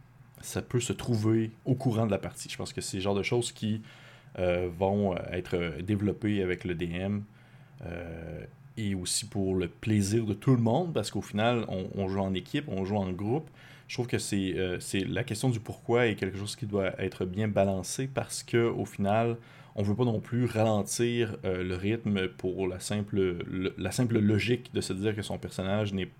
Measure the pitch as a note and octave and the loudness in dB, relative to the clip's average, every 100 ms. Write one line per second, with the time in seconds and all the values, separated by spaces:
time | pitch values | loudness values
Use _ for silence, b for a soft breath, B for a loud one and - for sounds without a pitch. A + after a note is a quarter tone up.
0 | - - - - - G2+ - B2+ A#2+ - | -20 -20 -20 -18 -6 -6 -2 -2 0 -4
1 | - A#2 G#2+ A2+ A2 - - C3 C3 A2 | 0 2 4 4 2 -4 -2 0 2 2
2 | A2+ G2 F2 - - - F#2+ - - G2+ | 2 0 -2 -10 -12 -8 -6 -6 -6 -2
3 | F#2+ G2 F#2+ B2 A#2+ - A2 A2 A2 B | 0 0 2 0 0 -4 -2 -2 -4 B
4 | B B B - F2+ F2 F2+ E2+ F#2+ G2+ | B B B -2 0 2 0 0 2 4
5 | G2+ F2 - F2+ F2+ F2+ E2+ D2 F#2+ G#2 | 2 0 -2 -6 -2 -2 0 -2 -2 2
6 | G2+ E2+ G#2+ G#2 F#2 F2+ F#2 E2+ F2 F2 | 2 0 0 0 0 -2 -2 -2 -2 -2
7 | G2 G#2 G2+ B B B B B E2+ E2+ | -2 -2 -6 B B B B B -10 -10
8 | E2+ E2 E2 D#2+ - - - - G#2 G2 | -8 -10 -10 -10 -12 -18 -16 -6 -2 -2
9 | F2 - G#2+ G#2 F#2+ F#2 F2+ - - G#2+ | -2 -4 -2 -2 2 2 0 -2 2 2
10 | G2+ A2+ A2 G2+ - B2 A2+ B2+ F3+ C#3+ | 4 2 0 0 4 4 6 2 0 -2
11 | G2 G#2 - G#2 A2+ A#2+ G#2+ F#2+ F#2 - | -2 -4 -4 0 2 2 -2 -4 -4 -2
12 | F#2+ G2 F#2+ F#2 F2+ D3 D3 F#2+ F#2+ G#2 | -2 0 0 -2 -2 -6 -4 -4 0 0
13 | F#2 F2+ G2+ C3+ D#3 B B B B - | 0 -2 -2 -2 -4 B B B B -6
14 | A#2+ A2 - G2+ F#2+ F2+ F#2 F2+ - G2+ | -2 -2 0 0 0 0 -2 -2 -2 -2
15 | F#2+ F2+ A#2+ G#2+ C3 A2+ - - - A#2+ | 0 -2 -2 0 0 0 -4 -12 0 4
16 | A#2+ G2+ F#2+ F#2+ G#2 - G#2+ G2+ F#2+ - | 4 4 -2 -2 -8 -6 -2 0 0 0
17 | G2 - F#2 F#2 A2 G2 G2 F#2+ F2+ - | -4 -2 -4 0 0 4 4 2 -2 -4
18 | C3+ B2+ A2 - - A#2 A#2 - G#2 - | -4 -4 -4 -8 0 4 4 2 -4 -2
19 | G2 G#2+ A#2 A#2 B B B - G2+ G#2 | 2 4 2 0 B B B -2 0 4
20 | B2 G#2+ - A#2+ B2 A2 A2+ G#2+ G2 - | 2 2 0 0 2 4 4 4 2 0
21 | A#2+ A#2+ A2 G2+ G2 F#2 F#2 F#2 G2 A2+ | 2 2 0 0 -2 0 0 0 0 0
22 | A2 G2+ F#2 - F#2 F2+ F#2+ F#2 - G#2 | 2 2 0 -2 -4 0 -2 -2 -4 -2
23 | G2+ G#2 F#2 F2 - F#2 F#2 - F#2+ - | 0 2 2 0 -4 -2 -2 -2 -2 2
24 | B2 A2 G#2 G#2 G2+ B2 - - - F#2+ | 2 4 6 4 4 0 0 -4 -2 -2
25 | G#2 G#2+ F#2+ F2+ F2+ - F#2+ G#2 G#2+ G2 | 0 -2 -4 -6 -6 -4 0 0 0 -2
26 | F2+ - | -4 -8